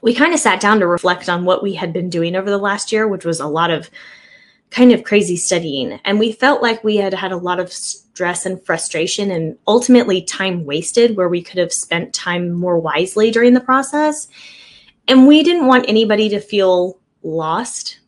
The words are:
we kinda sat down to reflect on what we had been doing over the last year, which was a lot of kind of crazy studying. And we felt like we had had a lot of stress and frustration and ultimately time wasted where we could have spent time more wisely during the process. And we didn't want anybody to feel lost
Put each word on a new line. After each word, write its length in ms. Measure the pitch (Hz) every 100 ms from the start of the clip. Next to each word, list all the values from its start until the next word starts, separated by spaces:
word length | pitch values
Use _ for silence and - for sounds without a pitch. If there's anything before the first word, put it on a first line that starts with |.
we 140 | 233 233
kinda 240 | 311 330
sat 200 | 415 190
down 200 | 202 214
to 80 | 175
reflect 420 | 175 180 180 -
on 160 | 175 180
what 160 | 185
we 140 | 196 180
had 180 | 175
been 160 | 165 180
doing 260 | 170 170 185
over 140 | 196
the 80 | 202
last 340 | 202 202 -
year, 160 | 220 220
which 180 | 190 170
was 140 | 160
a 60 | 151
lot 240 | 156 170
of 220 | 160 - - - - _ _ _ _ _
kind 200 | - 247
of 120 | 240
crazy 340 | - 208 180 175
studying. 640 | - 175 165 139 123 -
And 140 | - 208
we 140 | 226
felt 320 | 220 262 277
like 200 | 233 226
we 140 | 214 214
had 160 | 196
had 180 | 185 190
a 60 | 185
lot 220 | 180 180
of 120 | 180
stress 760 | - - - _ - 180 175 190
and 180 | 185 -
frustration 640 | 165 - 165 175 - 202
and 260 | 175 160 - -
ultimately 560 | 226 247 247 214 185
time 420 | 175 - 190 175 147
wasted 500 | 147 170 - 233 208
where 140 | 180
we 140 | 175
could 160 | 175 180
have 120 | 175
spent 420 | - - 170 -
time 380 | - - 175 175
more 280 | 175 180 170
wisely 500 | 160 147 185 214 220
during 240 | 226 247
the 80 | 247
process. 680 | 247 262 277 294 302 302 - - - - - - _ _ -
And 200 | 262 262
we 160 | 302
didn't 240 | 311 349 262
want 180 | 254 247
anybody 400 | 214 220 208 214
to 100 | 202
feel 600 | - 202 190 180 180 185 _ _
lost 800 | 160 160 156 170 240 - - -